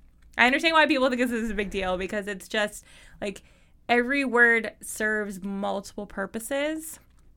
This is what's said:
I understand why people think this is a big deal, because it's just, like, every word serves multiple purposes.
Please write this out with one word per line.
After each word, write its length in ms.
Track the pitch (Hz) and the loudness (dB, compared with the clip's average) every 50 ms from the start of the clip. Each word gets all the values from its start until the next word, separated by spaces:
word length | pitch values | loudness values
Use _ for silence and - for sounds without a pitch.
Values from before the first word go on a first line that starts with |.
| - - _ _ - - - | -20 -20 _ _ -20 -8 0
I 120 | - 226 247 | 2 4 4
understand 260 | 269 294 320 330 330 | 4 2 2 4 6
why 140 | 311 302 294 | 6 6 6
people 200 | 311 262 254 269 | 4 4 2 2
think 120 | 247 240 | 2 2
this 80 | 254 233 | 0 0
is 220 | 240 226 220 226 | 0 -2 -4 -4
a 20 | 202 | -4
big 160 | 202 214 185 | -4 -4 -4
deal, 260 | 170 196 190 185 185 | -4 -4 -2 -2 -2
because 300 | 180 190 185 220 208 196 | -2 -4 -4 -4 -6 -6
it's 220 | 208 202 190 - - | -6 -8 -10 -10 -6
just, 360 | - 220 208 208 214 - - - - - - - - - | -2 -2 -2 -2 -4 -10 -18 -20 -20 -20 -20 -20 -14 -10
like, 220 | - 208 196 - - _ _ _ _ _ _ _ _ - | -8 -8 -8 -10 -16 _ _ _ _ _ _ _ _ 2
every 380 | 233 240 240 247 277 285 277 | 2 2 2 2 0 0 0
word 480 | 247 220 240 240 233 233 226 220 - - - | 2 6 6 8 8 6 4 2 -2 -8 -12
serves 640 | - - - - 220 214 214 214 208 202 196 185 180 | -14 -14 -8 -4 -2 -2 -2 -2 -4 -6 -8 -8 -8
multiple 640 | 202 196 196 202 202 190 202 202 - - - 208 202 | -8 -6 -4 -4 -4 -4 -6 -8 -10 -12 -12 -14 -10
purposes. 920 | - 202 196 190 - 226 226 - 277 277 285 302 320 320 311 - - - - _ _ _ _ - _ | -8 -8 -8 -6 -8 -10 -8 -6 -4 -2 -2 -2 -4 -6 -8 -12 -16 -18 -20 _ _ _ _ -20 _